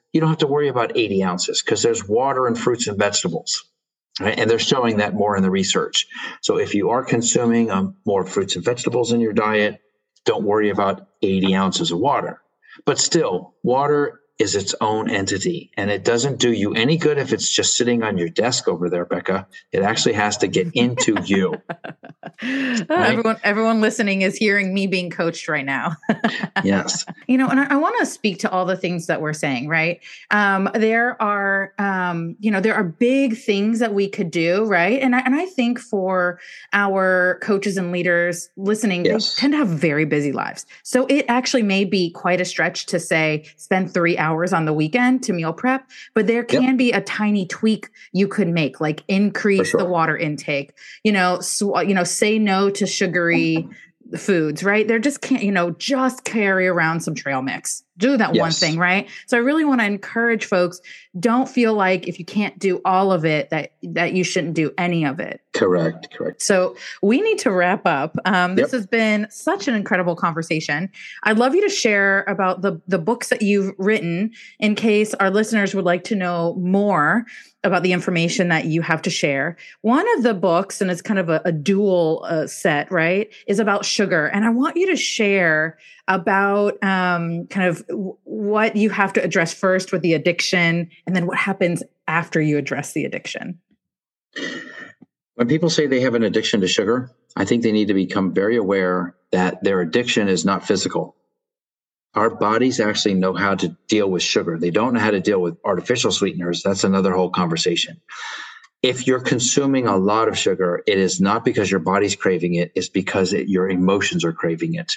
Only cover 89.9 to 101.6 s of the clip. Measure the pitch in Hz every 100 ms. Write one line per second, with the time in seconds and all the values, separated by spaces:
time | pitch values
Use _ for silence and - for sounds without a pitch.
89.9 | 185 175 160 175 175 - 185 170 170 170
90.9 | - - 185 170 - - 196 180 170 -
91.9 | _ - 160 165 165 151 147 139 135 -
92.9 | 156 139 - - - - 175 _ _ _
93.9 | _ _ _ _ - - - - - -
94.9 | - - _ _ - 120 156 170 160 147
95.9 | 127 127 117 110 110 - 110 92 101 101
96.9 | 123 127 _ _ - 98 120 117 107 101
97.9 | 95 92 101 95 87 101 117 95 98 92
98.9 | 90 90 - _ 92 90 - 98 95 85
99.9 | 117 120 117 101 90 95 95 - 98 -
100.9 | 85 80 _ _ _ _ _